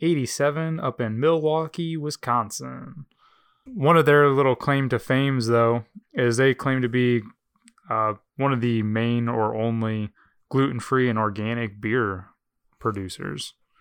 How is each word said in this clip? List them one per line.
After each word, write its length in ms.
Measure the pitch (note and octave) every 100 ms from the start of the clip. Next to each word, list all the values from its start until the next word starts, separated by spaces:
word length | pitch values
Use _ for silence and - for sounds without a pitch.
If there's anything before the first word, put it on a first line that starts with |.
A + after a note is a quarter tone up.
eighty-seven 760 | D#3+ D#3+ B2 - C#3+ D3 D#3+ D#3+
up 200 | C3 -
in 180 | A#2 A2
Milwaukee, 760 | D3+ E3 D#3 D#3 D#3+ - E3 D#3+
Wisconsin. 1080 | D3 C#3+ - A#2+ G#2+ - C3 B2+ B2 - C#3 _ _ _ _ _
One 320 | - A#3+ C#3 E3
of 80 |
their 240 | C#3+ D3 C#3+
little 260 | C3+ C3+
claim 360 | B2 - C#3 C3+
to 80 | A#2+
fames, 480 | - C3 C#3 C3 A2+
though, 380 | A#2 A#2 A#2+ - - _
is 240 | B3 A#2+ A#2
they 160 | C3+
claim 280 | B2+ C#3 C3
to 60 | B2
be, 340 | B2+ B2 A#2+ G#2+ - _ _ _ _ -
uh, 260 | A2 G#2+ G#2 _ -
one 160 | C#3
of 80 | B2+
the 220 | A#2+ A#2
main 460 | G#2+ A2 A#2 A#2+ A#2
or 260 | A#2+ G#2+
only 560 | A2 A2+ A2+ A2 A2 G#2 _ _ _ -
gluten-free 580 | C3+ C#3 B2 - C3 B2+
and 100 | A2
organic 640 | G#2 G2+ G#2+ A#2+ A2+ G#2
beer 460 | G#2+ B2 G#2+ F#2 - _ _ _ _ _
producers, 760 | A2+ G2+ F#2 - F#2+ B2 - _ _ _